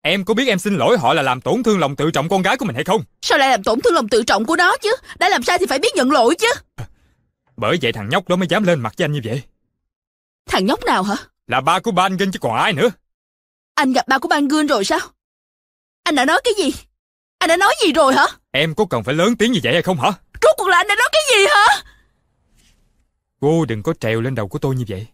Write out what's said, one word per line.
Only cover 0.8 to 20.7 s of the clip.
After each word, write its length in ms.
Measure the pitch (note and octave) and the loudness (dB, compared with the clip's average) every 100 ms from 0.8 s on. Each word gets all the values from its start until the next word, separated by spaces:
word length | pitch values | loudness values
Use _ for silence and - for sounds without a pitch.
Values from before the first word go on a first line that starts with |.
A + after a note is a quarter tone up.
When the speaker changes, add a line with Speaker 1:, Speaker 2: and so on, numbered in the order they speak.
| B2 A#3 | 2 2
Speaker 1:
họ 160 | B2 | 2
là 80 | D#3 | 2
làm 180 | C3+ B2+ | 0 -2
tổn 220 | B2+ G#3 | -2 0
thương 160 | A#3 G3+ | 2 2
lòng 180 | C#3+ C#3+ | 0 0
tự 140 | D3+ | -2
trọng 180 | D3 D#3+ | -2 0
con 140 | G3 | 0
gái 140 | F#3 B3+ | 0 -2
của 80 | |
mình 100 | A3+ | -2
hay 100 | B2 | -4
không? 180 | D#3+ G#3 C3 _ | -2 -2 -2 _
Speaker 2:
Sao 160 | - D4 | -2 2
lại 120 | C4+ | 2
làm 120 | A#3 | 2
tổn 180 | G3 A#3+ | 0 0
thương 140 | - | 2
lòng 140 | E4+ A3 | 0 0
tự 140 | A3+ | 0
trọng 220 | A#3 A3 | 2 -2
của 120 | A3+ E4 | 0 2
nó 200 | F4+ B4+ | 2 0
chứ? 140 | G#4 C5 - - | -2 -4 -8 -4
Đã 100 | F4+ | 0
làm 140 | E4+ | 0
sai 160 | A#3+ F4+ | 0 -2
thì 80 | F4+ | 0
phải 100 | C4+ | -2
biết 160 | G#4 | -2
nhận 160 | A#4 C4+ | 0 2
lỗi 240 | D4 A#3 E4+ | 4 2 2
chứ. 140 | A#4 C#5 _ - - _ _ _ _ _ _ - | 0 -2 _ -18 -18 _ _ _ _ _ _ -6
Speaker 1:
Bởi 220 | G#2+ E3+ | -2 -2
vậy 100 | B2 | -2
thằng 160 | A2 G2+ | -4 -4
nhóc 200 | F3 F3+ | -4 -2
đó 80 | F3+ | -2
mới 120 | F#3 | 0
dám 160 | F3+ | 0
lên 160 | F#3+ E3 | 2 0
mặt 140 | A2+ - | -2 -4
với 60 | |
anh 80 | D#3 | -4
như 80 | D3 | -4
vậy. 180 | A2+ B2+ - _ _ _ _ _ _ _ _ _ - | -6 -8 -10 _ _ _ _ _ _ _ _ _ -6
Speaker 2:
Thằng 200 | F4 F#3+ | -2 -2
nhóc 180 | F4+ | -2
nào 180 | B4 A#3 | -2 -2
hả? 140 | G3 G3 - _ - | -2 -6 -8 _ -4
Speaker 1:
Là 140 | B2 | -2
ba 200 | C3+ F3+ | 0 0
của 100 | A#3 | 0
Ban 260 | F3+ F#3+ F#3 | 0 0 0
Gân 160 | G3 | -4
chứ 60 | F3 | -2
còn 160 | B2+ | -4
ai 180 | A2+ F#3+ | 0 0
nữa. 160 | D3 A3+ - _ _ _ _ _ _ _ | 0 -2 -2 _ _ _ _ _ _ _
Speaker 2:
Anh 180 | - C#4 | -2 0
gặp 160 | B3+ - | 0 0
ba 100 | C4 | 0
của 100 | E4+ | 0
Ban 200 | D#4 C#4+ | 0 2
Gân 180 | D4+ D4+ | 0 2
rồi 180 | B3 | 0
sao? 160 | G3 E4 - _ _ _ _ _ _ _ _ _ | 0 -4 -4 _ _ _ _ _ _ _ _ _
Anh 120 | - | -2
đã 100 | - | 0
nói 160 | C4 F4 | 2 0
cái 100 | B4 G#4 | 0 0
gì? 120 | D4 - _ _ _ _ _ _ | -2 -4 _ _ _ _ _ _
Anh 100 | F4+ | -2
đã 80 | F4 | 2
nói 180 | G4+ D#5 | 2 2
gì 80 | G4 | 0
rồi 220 | D4 C#4 | 2 2
hả? 120 | C4+ E4 - _ | 4 0 -2 _
Speaker 1:
Em 240 | C3 D#3+ | -2 -2
có 120 | D3+ G#3+ | -2 -2
cần 140 | A#2+ | -2
phải 100 | G#2+ | -2
lớn 220 | D3+ F#3+ A#3+ | 0 0 0
tiếng 160 | A3+ | 0
như 80 | A3 | 0
vậy 100 | - | 0
hay 100 | E3+ | 0
không 180 | E3+ E3+ | 0 0
hả? 120 | B2+ - _ - | -2 -2 _ 2
Speaker 2:
Rốt 120 | D5 D#5 | 2 4
cuộc 120 | |
là 80 | F#4+ | 2